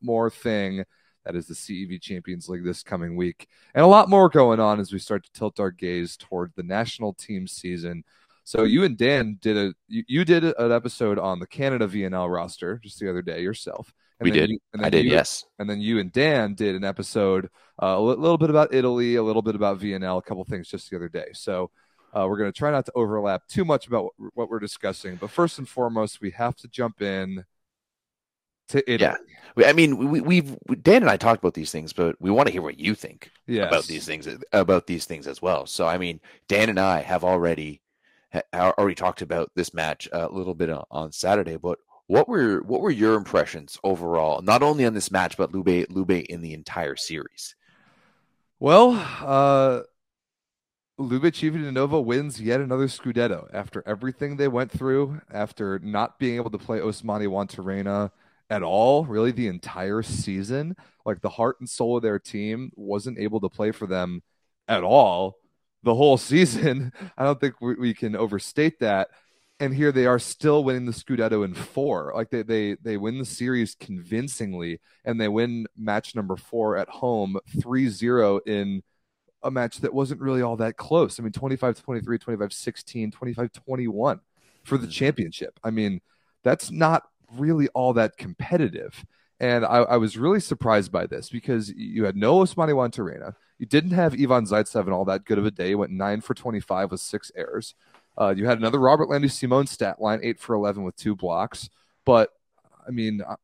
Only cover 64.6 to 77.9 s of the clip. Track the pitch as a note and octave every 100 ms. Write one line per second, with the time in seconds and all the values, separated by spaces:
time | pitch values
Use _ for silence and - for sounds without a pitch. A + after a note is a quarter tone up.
64.6 | - G#2+ F2+ C3+ A2 F2 F#2+ - _ _
65.6 | _ _ A#2 A#2 D3 B2+ - D#3 F3 A2+
66.6 | D3 C3 B2+ - F#3+ - C3+ C#3 C#3 -
67.6 | A#2+ B2 B2 G#2 A#2 G#2 A2+ G2 - -
68.6 | D#3 - A2+ G2 G2 _ _ _ _ _
69.6 | C#3 C3+ D3 C3 B2 B2 - - D3+ D3
70.6 | C3+ B2+ B2 A2+ - B2 A2+ A2 G2 E2+
71.6 | - - C#3+ F#2 C#2+ - A#2 A#2+ A2 A2
72.6 | G#2 G2 A2+ G#2 G#2+ C3 B2+ - B2 B2+
73.6 | G#2+ - - F#2 F2 A2 C#3 - G#2 F2+
74.6 | E2+ E2 _ _ - A2+ G#2+ G#2+ A#2+ A#2
75.6 | A2 - G#2+ G#2 - A#2 G2 F#2 - A#2
76.6 | A2 F#2+ F#2+ - B2+ A2+ G2 F#2+ - -
77.6 | A#2+ C3 C3